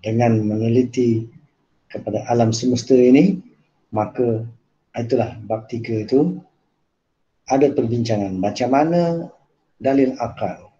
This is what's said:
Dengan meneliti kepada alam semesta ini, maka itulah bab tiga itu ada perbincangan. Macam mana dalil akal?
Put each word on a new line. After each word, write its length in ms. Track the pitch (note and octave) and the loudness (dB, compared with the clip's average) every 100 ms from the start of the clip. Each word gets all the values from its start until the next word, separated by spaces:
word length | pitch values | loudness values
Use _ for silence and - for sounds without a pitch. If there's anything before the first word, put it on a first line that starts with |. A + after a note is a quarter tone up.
Dengan 400 | G#2+ A2+ A#2+ A2+ | -2 2 2 2
meneliti 880 | G#2 A2 A2+ A#2+ B2 B2+ A#2+ A2+ A2+ - _ _ _ _ _ | 0 0 2 2 0 0 0 0 -4 -16 _ _ _ _ _
kepada 400 | - - A2 A#2 | -10 -6 -6 -2
alam 240 | A#2+ A2+ | 0 2
semesta 480 | A2 B2+ B2 - B2+ | 0 -2 -2 4 4
ini, 400 | B2 C3+ F#3 F#3 - _ _ _ _ | 6 6 4 0 -10 _ _ _ _
maka 480 | G#2+ G#2+ - A#2+ A2+ A#2 - _ _ _ A#2 | -4 -4 -2 -2 -2 -6 -16 _ _ _ -10
itulah 400 | A#2 B2 G#2+ - - | -2 -2 -2 -6 -8
bab 240 | A2 - | -8 -6
tiga 320 | A2+ A2 A2 | -10 -6 -6
itu 400 | G#2+ C3 F3 F3+ - _ _ _ _ _ _ _ _ _ - | 0 2 2 -2 -14 _ _ _ _ _ _ _ _ _ -2
ada 240 | C3+ C#3+ | 2 2
perbincangan. 640 | - A#2 A#2+ A2+ G#2+ G2 | 2 -2 -2 -2 -2 -2
Macam 400 | F#2 G2+ G#2 B2 | -4 -4 -4 0
mana 560 | C3+ D#3 F3 E3+ E3+ F3 _ _ _ _ _ | 2 2 0 0 -2 -8 _ _ _ _ _
dalil 400 | B2 C#3 C3 B2+ | 0 2 2 0
akal? 560 | A#2 - G2 F2+ - | -8 -6 -8 -8 -18